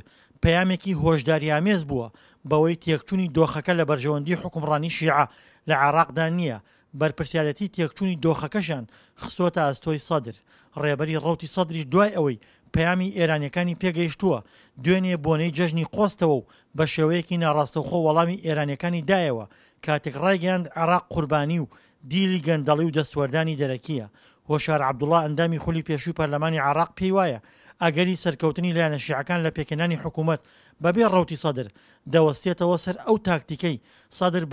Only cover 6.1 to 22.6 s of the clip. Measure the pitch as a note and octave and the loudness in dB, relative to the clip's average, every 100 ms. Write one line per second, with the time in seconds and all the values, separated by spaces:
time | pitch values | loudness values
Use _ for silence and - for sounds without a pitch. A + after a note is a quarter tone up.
6.1 | C3+ D#3+ F3 E3 G#2+ - _ _ C#3 D#3 | 0 -2 0 -2 -4 -12 _ _ -2 -2
7.1 | - D#3 E3 D3+ C#3 G3 - D#3+ - F#3+ | -2 -4 -2 -2 -2 -6 -4 -4 -2 -4
8.1 | E3+ D#3+ D3+ D3 G#3+ D#3+ C#3+ A2+ _ _ | 0 0 0 -2 -4 -4 -6 -8 _ _
9.1 | - - - F3 E3+ D3 C3 E3 D3+ - | -16 -12 -2 0 2 0 -2 -6 -6 -2
10.1 | D#3 A#2 - _ _ _ C#3+ D3 C#3 D#3 | -2 -2 -14 _ _ _ -4 -2 -2 -2
11.1 | D#3 D3+ D#3+ D#3+ - E3 D#3+ C#3 E3+ G#3 | -2 -2 -2 -4 -2 -2 -4 0 2 2
12.1 | F#3 D3 A2+ - _ _ D#3+ E3 F3+ F#3 | 2 0 -2 -10 _ _ 0 2 0 -2
13.1 | G3+ E3 D3+ C#3+ F3 F3 E3 F#3 E3 E3+ | 0 0 0 -2 -2 -2 -2 -2 0 -2
14.1 | - F#3+ B2+ - _ _ - C#3 F#3+ F#3 | -2 -2 -2 -6 _ _ -4 2 2 2
15.1 | F3 C#3+ D#3 E3+ D3 F3 D#3+ D#3 - G3+ | -2 0 0 0 0 0 0 -4 0 0
16.1 | - E3 C3+ - _ _ D3 D#3 - D#3 | 2 2 2 -2 _ _ -2 -2 2 2
17.1 | F3 E3 F3 E3 D3 C#3+ D#3+ - F3 D#3 | 2 -2 -2 0 0 0 -4 -2 0 2
18.1 | D#3+ E3+ F#3+ E3 D3+ C#3+ C#3 F3 F3 D3 | 4 2 -2 -2 -2 -2 -4 -4 -4 0
19.1 | F#3+ D#3+ A#2 G2+ _ _ _ - D3 D#3 | 2 2 -2 -8 _ _ _ -4 -2 -4
20.1 | C3+ F3+ G3 F3+ F#3 E3 E3 E3 F3+ - | -2 0 0 0 -2 -4 -2 2 2 0
21.1 | F3 D3 D3+ C#3+ E3+ C#3 - _ _ C3 | -4 0 0 0 -2 -4 -10 _ _ -6
22.1 | E3+ F#3+ F#3 D3 D#3+ | 0 0 0 0 0